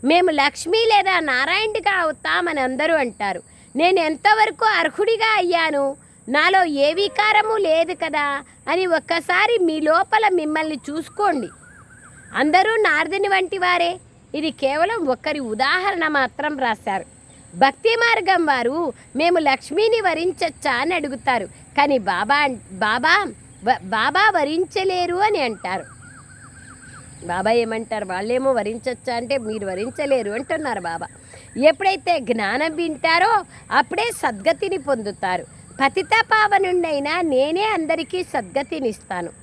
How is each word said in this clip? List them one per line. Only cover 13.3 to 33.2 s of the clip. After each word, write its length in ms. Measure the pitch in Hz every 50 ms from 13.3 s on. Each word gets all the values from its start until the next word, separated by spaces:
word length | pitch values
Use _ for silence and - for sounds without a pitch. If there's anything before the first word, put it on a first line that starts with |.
| 392 381 370 - 403 381
వారే. 420 | 359 359 359 349 339 339 370 370 - - _ - - _ -
ఇది 160 | 294 302 320
కేవలం 560 | 254 - 277 262 277 302 339 392 453 453 330
ఒకరి 340 | 269 254 240 - 311 302 294
ఉదాహరణ 680 | 269 226 214 214 262 277 320 370 359 403 392 339 330 311
మాత్రం 500 | 302 277 262 247 - - - 302 302 269
రాశారు. 460 | 262 233 220 - - 214 196 190 165 - - - - - - - - - -
భక్తి 420 | 175 254 269 277 - - 453 453
మార్గం 500 | 453 466 466 453 453 370 381 381 349 330
వారు 460 | 302 277 254 240 233 269 330 349 285 226 - - - -
"మేము 220 | 247 311 339 359 339
లక్ష్మిని 600 | 311 285 269 262 - - 285 370 427 453 453 453
వరించచ్చా?" 720 | 403 370 320 311 339 370 349 - 370 320 - - - 294
అని 220 | 254 240 269 330 370
అడుగుతారు. 520 | 339 285 294 262 240 - 277 254 233 196
కానీ 520 | - - - - - - - 240 277 277 254
బాబా 380 | 196 185 185 175 202 214 277
అన్-, 200 | 294 294 277 254 214 - -
బాబా 600 | 190 185 220 214 220 240 247 311 349 403 403 285 - - - - - - 190
వ-, 140 | 220 254 -
బాబా 500 | 180 190 214 220 220 262 277 359 415 440 403
వరించలేరు 840 | 339 294 285 311 330 381 - - 403 381 381 370 359 349 349 349
అని 240 | 359 403 440 415 339
అంటారు. 440 | 277 240 214 202 - 180 185 185 147 - - - - - - - - - - - - - - - - - - - - - - - - - - - -
బాబా 240 | 175 175 185 190 214
ఏమంటారు? 540 | 226 240 233 226 220 220 226 - 226 214 208
వాళ్ళేమో 480 | 185 180 185 202 220 240 254 262 269
"వరించచ్చా?" 640 | 262 233 202 208 226 233 - 262 247 - - 254 240
అంటే, 220 | 233 240 233 277 269
"మీరు 280 | 226 214 214 220 202
వరించలేరు" 640 | 190 185 185 208 262 254 - 302 285 277 254 226 202
అంటున్నారు 500 | 208 233 262 - 330 311 311 269 233 196
బాబా. 260 | 175 170 165 170 175 - - - - - - - - - - 226 262
ఎప్పుడైతే 560 | 302 311 - 392 381 392 330 - 359 349 311
జ్ఞానం 560 | 247 214 247 220 208 196 220 262 302 330 311
వింటారో 680 | 311 339 330 311 254 - 320 320 339